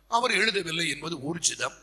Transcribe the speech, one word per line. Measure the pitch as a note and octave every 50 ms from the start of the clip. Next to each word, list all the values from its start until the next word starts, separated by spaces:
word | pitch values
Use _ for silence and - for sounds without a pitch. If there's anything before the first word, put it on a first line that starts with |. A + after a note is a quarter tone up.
| - -
அவர் | A#3 A#3 B3 B3
எழுதவில்லை | G#3+ F#3 G#3+ A3+ F#3+ G3 E3 D#3+ D#3+ E3+ E3+ D#3
என்பது | C3+ D3 D3+ D#3+ E3+
ஊர்ஜிதம். | C#3 B2 D3+ F3 E3+ - - B2 A#2 A#2+ C3 - -